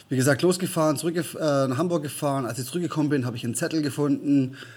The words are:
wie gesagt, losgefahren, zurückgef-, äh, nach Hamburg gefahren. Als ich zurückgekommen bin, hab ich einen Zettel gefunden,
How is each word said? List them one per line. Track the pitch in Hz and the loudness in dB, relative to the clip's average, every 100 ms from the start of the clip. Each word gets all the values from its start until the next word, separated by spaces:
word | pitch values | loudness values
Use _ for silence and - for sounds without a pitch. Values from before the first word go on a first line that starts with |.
| - | -4
wie | 127 | 2
gesagt, | 131 131 | 4 4
losgefahren, | 175 180 180 - 156 139 | 4 2 0 0 0 0
zurückgef-, | 170 170 - - | -2 -2 -4 -2
äh, | 156 139 131 | 0 2 2
nach | 131 | 0
Hamburg | 175 170 | 0 -2
gefahren. | 143 - 147 139 117 | -4 -4 -2 0 -2
Als | 120 | -6
ich | 123 | -6
zurückgekommen | 175 165 156 147 | -4 -2 0 0
bin, | 143 123 | 2 0
hab | 117 | -4
ich | |
einen | 127 113 | -4 -4
Zettel | 170 160 | -2 0
gefunden, | 147 147 147 139 147 143 127 - - | -2 0 0 2 4 4 2 -2 -16